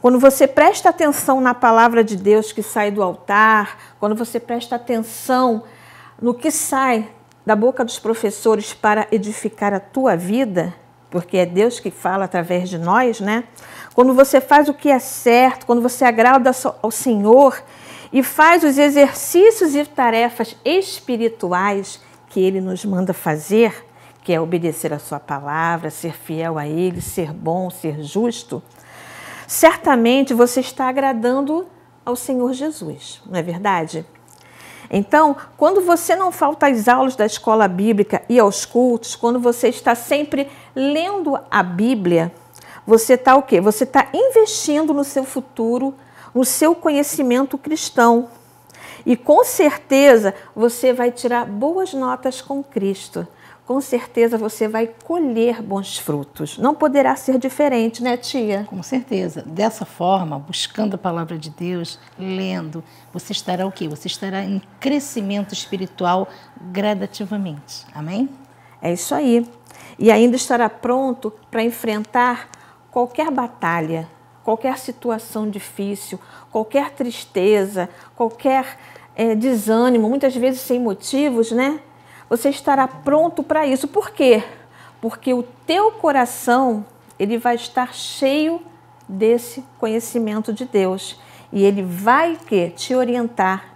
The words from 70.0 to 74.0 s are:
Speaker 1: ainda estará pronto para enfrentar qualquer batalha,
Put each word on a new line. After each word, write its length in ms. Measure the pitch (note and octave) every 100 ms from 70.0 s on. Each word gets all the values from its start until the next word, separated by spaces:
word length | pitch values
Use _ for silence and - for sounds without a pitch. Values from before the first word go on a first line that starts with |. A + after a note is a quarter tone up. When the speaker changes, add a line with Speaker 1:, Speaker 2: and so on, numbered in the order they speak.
| A3
Speaker 1:
ainda 240 | G#3+ A#3+ B3+
estará 340 | - A#3+ A3+
pronto 640 | A#3 A#3+ B3+ C4+ B3 A3 G#3+ _
para 140 | A3+
enfrentar 840 | A3+ A#3 A3+ G#3+ G#3+ B3 B3 A#3+ - - - _ _
qualquer 380 | B3+ B3 A#3+ D#4
batalha, 760 | C4 A#3+ - E3+ E3+ D#3+ E3